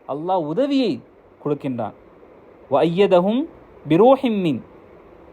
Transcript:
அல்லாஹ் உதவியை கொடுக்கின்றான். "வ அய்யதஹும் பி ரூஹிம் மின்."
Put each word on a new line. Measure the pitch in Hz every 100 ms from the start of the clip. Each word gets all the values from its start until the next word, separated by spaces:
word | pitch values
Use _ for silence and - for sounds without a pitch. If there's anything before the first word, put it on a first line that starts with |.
| -
அல்லாஹ் | 139 170 185
உதவியை | 151 170 277 277 233 120 - _ _ _
கொடுக்கின்றான். | 147 143 143 123 104 - - - - - - - -
"வ |
அய்யதஹும் | 131 160 170 202 175 185 240 330 - - - 143
பி | 160
ரூஹிம் | 233 269 269 208
மின்." | 175 120 - - - - - - -